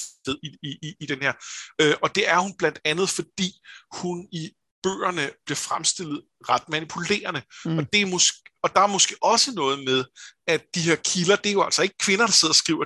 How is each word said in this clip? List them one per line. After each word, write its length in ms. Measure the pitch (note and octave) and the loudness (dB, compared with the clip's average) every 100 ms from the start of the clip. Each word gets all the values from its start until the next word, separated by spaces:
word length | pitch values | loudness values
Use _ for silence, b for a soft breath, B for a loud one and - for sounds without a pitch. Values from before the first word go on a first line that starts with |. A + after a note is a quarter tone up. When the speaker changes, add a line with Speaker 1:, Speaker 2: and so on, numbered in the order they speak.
| - - - | -10 -10 -8
Speaker 1:
fed 100 | C#3+ | -8
i, 60 | D3+ - | -10 -12
i, 160 | D3 C3+ | -12 -12
i, 120 | D3+ - | -14 -10
i 60 | C#3+ | -8
den 120 | C3+ | -4
her. 100 | C#3 - B B B - | -2 -4 B B B 2
Øh, 140 | D3+ - | 2 4
og 120 | D3+ | 0
det 140 | G3 - | 0 2
er 100 | E3+ | 2
hun 180 | G3 - | 0 -2
blandt 220 | D#3 - | -2 0
andet, 240 | D3+ D#3+ F#3+ | -4 -2 -2
fordi 520 | - D#3 - F#3 - B B B | -4 -8 -6 -6 -6 B B B
hun 360 | - F3+ F3 F#3+ | -8 -6 -6 -8
i 180 | E3+ D#3 - _ _ | -10 -12 -14 _ _
bøgerne 460 | F#3+ F3+ F#3+ E3+ C#3 - - | -4 -2 -2 -2 -4 -6 -6
bliver 100 | C#3 | -6
fremstillet 680 | - - D#3+ - E3 D3 - _ - | -4 -2 -2 -4 -6 -8 -10 _ -2
ret 200 | B2 - | -2 0
manipulerende. 720 | D#3 D#3+ - E3+ G#3 F#3 D3 - B | -6 -6 -6 -2 -2 -2 -8 -10 B
Speaker 2:
Mm. 140 | E3 E3 | -2 -2
Speaker 1:
Og 140 | C#3 | 2
det 100 | G#3 | 2
er 40 | G3 | 2
mås-, 360 | F3+ - - - _ | 2 0 0 -12 _
og 120 | - | 0
der 60 | F#3+ | 4
er 60 | G3+ | 4
måske 300 | F#3+ - A3 | 4 0 2
også 300 | - A3+ - | 2 4 2
noget 320 | G#3 C3+ C#3 | 0 -2 0
med, 200 | C3 C3 B2+ B B _ - | 0 0 0 B B _ -2
at 160 | D#3 - | -2 -2
de 60 | F3 | -2
her 160 | E3 D#3 | 0 0
kilder, 400 | - F#3 F3 G3+ | 0 0 2 2
det 120 | G#3 | 2
er 40 | |
jo 100 | G3 | 0
altså 200 | - - | 0 0
ikke 160 | F#3+ - | -2 0
kvinder, 280 | - F#3+ A3+ | 0 2 4
der 60 | |
sidder 200 | - D#3+ | 4 4
og 40 | D#3 | 2
skriver 280 | - D#3+ | 2 -2